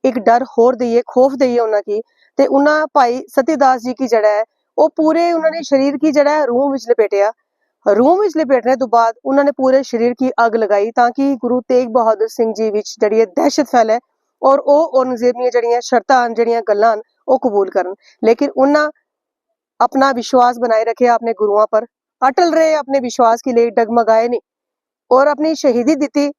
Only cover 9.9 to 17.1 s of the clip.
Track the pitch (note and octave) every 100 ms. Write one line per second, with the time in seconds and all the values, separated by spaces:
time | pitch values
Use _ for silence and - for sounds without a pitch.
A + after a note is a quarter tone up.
9.9 | A3+ A#3+ B3 C4 - A#3 A3+ G#3 G3+ G#3+
10.9 | B3+ A#3+ A#3+ C#4 B3+ A#3+ B3 - B3 B3
11.9 | A#3+ A3+ G#3+ A3 - A3+ G#3 A3 G#3 -
12.9 | - G#3+ A3 A3+ - D4 - C4 B3 A3
13.9 | A#3 _ _ _ _ C4 C#4 C#4 C#4+ D#4+
14.9 | C4 B3+ A#3+ B3 A#3+ B3 A#3+ A#3 A#3+ -
15.9 | A#3+ - C4 A#3+ A3+ A#3 A#3 G#3+ G3+ A3+
16.9 | G#3+ -